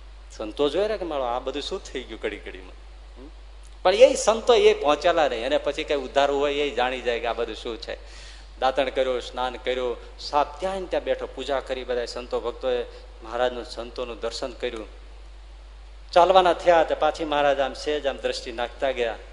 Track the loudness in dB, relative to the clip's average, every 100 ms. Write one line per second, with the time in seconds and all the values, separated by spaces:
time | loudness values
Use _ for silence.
0 | -18 -18 -16 -10 -6 0 2 2 0 0
1 | -4 -2 -2 -2 -4 -6 -6 -8 -8 -10
2 | -10 -8 -6 -6 -10 -14 -16 -18 -20 -20
3 | -20 -18 -18 -18 -20 -20 -20 -2 2 8
4 | 8 8 2 2 6 6 6 6 2 2
5 | 4 4 2 2 0 0 0 -4 -2 -2
6 | 0 2 4 4 0 0 -2 0 0 0
7 | -2 -2 -2 -2 -4 -6 -8 -10 -10 -12
8 | -12 -18 -18 -18 -16 -2 0 2 0 0
9 | 0 0 -4 -4 -4 -4 -4 -2 -2 -6
10 | -10 -14 -2 0 0 -2 -6 -4 -4 -4
11 | -2 -4 -4 -8 -4 -4 -4 -6 -4 -4
12 | -4 -8 -6 -4 -4 -4 -2 -2 -4 -10
13 | -18 -18 -8 -2 0 -2 -10 -10 -10 -8
14 | -8 -6 -6 -6 -8 -6 -6 -6 -12 -16
15 | -20 -20 -20 -20 -20 -20 -20 -20 -20 -20
16 | 2 6 8 8 6 4 6 6 6 2
17 | 0 -2 -2 2 2 2 0 -4 -4 -2
18 | -2 -2 -4 -4 -8 -6 -6 -4 -2 0
19 | -2 -4 -12